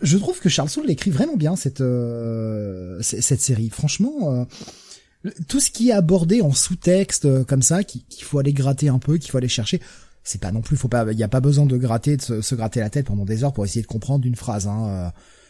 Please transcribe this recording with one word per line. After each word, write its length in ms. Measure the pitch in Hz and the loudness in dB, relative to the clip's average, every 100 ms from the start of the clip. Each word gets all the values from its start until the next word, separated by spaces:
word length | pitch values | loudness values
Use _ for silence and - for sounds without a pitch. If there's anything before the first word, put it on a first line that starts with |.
je 160 | 160 190 | 2 2
trouve 220 | 254 359 | 2 0
que 80 | 180 | 0
Charles 180 | 143 147 | 2 -2
Soule 220 | - 294 | -2 -2
écrit 220 | - 208 | 0 0
vraiment 260 | 143 294 262 | 0 0 0
bien 180 | 151 185 | 0 0
cette, 240 | 139 - | -4 -2
euh, 1200 | 131 123 120 117 117 113 110 107 104 92 90 92 | 0 0 -2 -4 -4 -4 -4 -4 -6 -8 -10 -6
c-, 200 | 107 107 | -4 -2
cette 180 | - 135 | 0 0
série. 300 | - 110 113 | 0 0 -2
Franchement, 640 | - 147 - 233 302 165 | -2 -2 0 -2 0 -2
euh, 100 | 123 123 - - - - - _ _ 190 - 156 | -2 -4 -10 -18 -20 -20 -20 _ _ -12 -10 -4
tout 140 | 277 | 0
ce 100 | - | 0
qui 180 | - 240 | 2 4
est 40 | |
abordé 480 | 208 160 185 165 233 | 4 4 4 4 4
en 100 | 143 | 4
sous-texte, 720 | 135 - 180 170 190 196 - | 2 0 0 2 2 2 0
euh, 220 | 143 131 127 | 2 2 2
comme 160 | 135 | 2
ça, 240 | - 170 202 | 2 2 -2
qui, 180 | - | -8
qu'il 220 | - - - | -14 -18 -4
faut 140 | 143 | 0
aller 120 | 139 | 0
gratter 380 | 139 135 135 147 | 2 0 2 2
un 100 | 127 | 2
peu, 180 | 143 160 | 2 0
qu'il 140 | - | 0
faut 60 | 131 | -2
aller 100 | 123 | 0
chercher, 320 | - 101 180 - - - - - | -2 -2 -4 -6 -20 -20 -16 -10
c'est 160 | 95 | -6
pas 100 | 98 | -4
non 80 | 107 | -4
plus, 140 | 113 139 | 0 0
faut 140 | 127 | 2
pas, 200 | 120 110 | 0 0
y 100 | 110 | 0
a 60 | 107 | 2
pas 100 | 131 | 2
besoin 260 | 139 143 143 | 4 4 4
de 120 | 123 | 4
gratter, 400 | 127 113 147 143 | 2 0 0 0
de 40 | |
se, 200 | - 113 | 0 -4
se 140 | 110 123 | -2 -2
gratter 260 | 113 120 | -2 -2
la 80 | 107 | -2
tête 160 | 143 135 | -2 -2
pendant 180 | 104 | -2
des 220 | 98 110 139 | -2 0 0
heures 80 | |
pour 100 | 135 | 0
essayer 180 | 101 117 | -2 -2
de 60 | 110 | -4
comprendre 400 | 113 - 139 123 | -4 -2 0 0
une 80 | 120 | -2
phrase, 320 | - 104 98 | -4 -4 -2
hein, 200 | 104 110 | -2 -2
euh. 220 | 95 87 - - - | -4 -6 -8 -18 -20